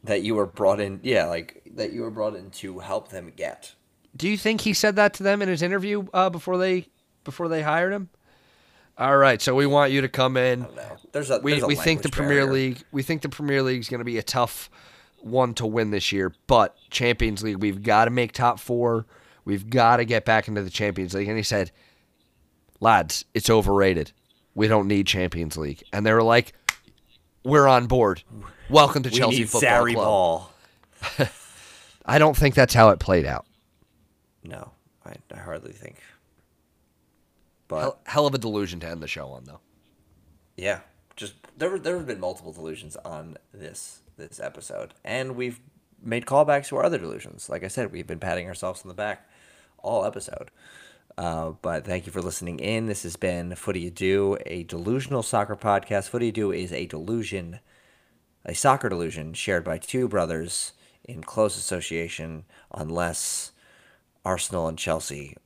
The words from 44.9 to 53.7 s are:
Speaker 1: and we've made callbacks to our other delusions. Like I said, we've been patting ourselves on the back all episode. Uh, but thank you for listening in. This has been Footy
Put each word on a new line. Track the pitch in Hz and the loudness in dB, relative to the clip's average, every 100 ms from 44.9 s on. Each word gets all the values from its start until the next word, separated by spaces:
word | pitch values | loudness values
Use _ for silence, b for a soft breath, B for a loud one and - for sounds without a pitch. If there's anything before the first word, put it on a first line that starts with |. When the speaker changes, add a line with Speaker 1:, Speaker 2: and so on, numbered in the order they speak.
| _ | _
Speaker 1:
and | - 120 131 123 | -10 -8 -8 -8
we've | 123 123 _ _ _ _ | -8 -10 _ _ _ _
made | 113 117 120 | -8 -6 0
callbacks | 135 147 143 143 | 2 4 2 0
to | 135 | 0
our | |
other | 151 156 | 0 0
delusions. | 82 52 - 50 - | -6 -12 -14 -18 -10
Like | 85 | -10
I | 92 | -8
said, | - 110 | -6 -6
we've | 85 - | -8 -10
been | 80 | -8
patting | 92 90 90 | -6 -6 -6
ourselves | 87 92 90 | -10 -10 -10
on | 95 | -14
the | |
back | 90 104 95 _ b b b b b | -8 -8 -8 _ b b b b b
all | - 113 | -4 -2
episode. | 101 98 - - - b b b b b b - | -2 -6 -12 -14 -16 b b b b b b -8
Uh, | 87 82 80 80 | -6 -4 -6 -6
but | 90 80 | -6 -6
thank | 85 92 85 | -4 -6 -6
you | |
for | 82 | -8
listening | 90 78 87 82 | -6 -8 -10 -8
in. | 80 113 113 | -4 -4 -4
This | 101 | -6
has | 87 82 | -8 -6
been | 95 87 87 | -4 -4 -8
Footy | 90 - | -10 -6